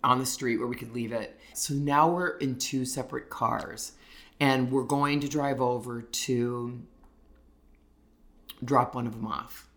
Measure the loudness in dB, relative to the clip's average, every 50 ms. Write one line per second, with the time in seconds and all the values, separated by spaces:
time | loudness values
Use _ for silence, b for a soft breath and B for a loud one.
0 | 6 6 4 4 4 -2 -2 -2 -2 0 0 0 -2 -2 -4 -6 -8 -8 -6 -6
1 | -4 -4 -4 -6 -6 -6 -12 B B B B -6 -4 -2 -2 0 2 4 6 6
2 | 6 6 6 2 0 -2 -2 -2 -2 -2 -2 -2 -4 -4 -2 -2 -2 -2 -4 -6
3 | -6 -4 -6 -8 -8 -8 -6 -2 0 0 0 -2 -4 -6 -10 -10 -12 -12 B B
4 | B B B B B B B _ 4 4 4 4 2 2 2 0 2 2 2 2
5 | 2 2 2 0 0 0 0 0 0 0 2 2 2 0 0 -2 -4 -6 -8 -8
6 | -8 -6 -6 -6 -2 0 2 2 2 0 -2 -4 -6 -8 -8 -10 -14 -18 -20 -20
7 | -20 -20 _ _ -20 _ -20 -20 _ -20 _ _ _ -20 -20 _ _ _ _ _
8 | _ _ _ _ -20 -20 -20 -20 -20 -20 -14 -12 -2 2 4 4 4 2 -2 -4
9 | -4 -4 -4 -6 -6 -6 -6 -6 -8 -10 -16 -18 -20 -20 _